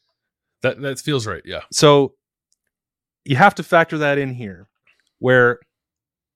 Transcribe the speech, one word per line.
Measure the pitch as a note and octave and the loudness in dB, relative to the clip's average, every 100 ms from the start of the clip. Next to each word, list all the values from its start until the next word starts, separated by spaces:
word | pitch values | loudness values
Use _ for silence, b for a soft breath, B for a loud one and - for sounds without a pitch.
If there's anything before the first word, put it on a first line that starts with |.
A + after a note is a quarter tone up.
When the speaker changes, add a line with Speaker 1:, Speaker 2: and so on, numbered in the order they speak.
| _ _ _ _ _ _ | _ _ _ _ _ _
Speaker 1:
That, | - - | -6 -6
that | C#3 C3 | -10 -10
feels | - C#3+ A2 | -4 -4 -4
right, | F2 | -12
yeah. | - F2 - | -12 -16 -12
Speaker 2:
So | - D3+ C#3+ C3+ _ _ _ _ _ _ _ _ _ _ _ | 2 4 4 2 _ _ _ _ _ _ _ _ _ _ _
you | - C3 | -6 2
have | G3 - | 2 2
to | |
factor | E3+ E3+ E3 D#3 | -2 0 0 -2
that | D3 C#3+ | -4 -4
in | C#3 | -6
here, | B2 A2 F2+ G2 _ _ _ _ _ | -10 -14 -18 _ _ _ _ _ _
where, | B2 B2+ A#2+ A#2+ _ _ _ _ _ _ _ | 2 4 4 0 _ _ _ _ _ _ _